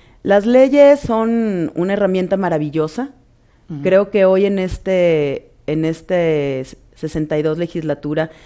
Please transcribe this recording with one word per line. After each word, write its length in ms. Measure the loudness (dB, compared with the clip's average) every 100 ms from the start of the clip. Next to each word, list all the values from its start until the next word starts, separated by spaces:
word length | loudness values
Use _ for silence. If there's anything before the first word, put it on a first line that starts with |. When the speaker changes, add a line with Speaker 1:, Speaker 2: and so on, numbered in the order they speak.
| _ _
Speaker 1:
Las 240 | 0 0 4
leyes 540 | 4 4 6 6 6
son 720 | 0 -2 0 -2 -2 -2 -4 -4
una 180 | -4
herramienta 420 | -2 0 -2 -2 -2
maravillosa. 760 | -2 -2 -4 -4 -4 -6 -10 -12 _ _ _ _ -16
Speaker 2:
Ujú. 120 | -6
Speaker 1:
Creo 300 | 2 2 2
que 140 | 2 4
hoy 200 | 4 2
en 140 | 0
este, 920 | -4 -6 -2 0 2 2 0 -4 -10 _ -6
en 180 | -4 -2
este 800 | -4 -4 -2 0 0 -2 -6 -8 -16 _ _
sesenta 420 | -8 -6 -4 -2
y 60 |
dos 140 | -2 -4
legislatura 760 | -6 -6 -6 -6 -6 -4 -6 -8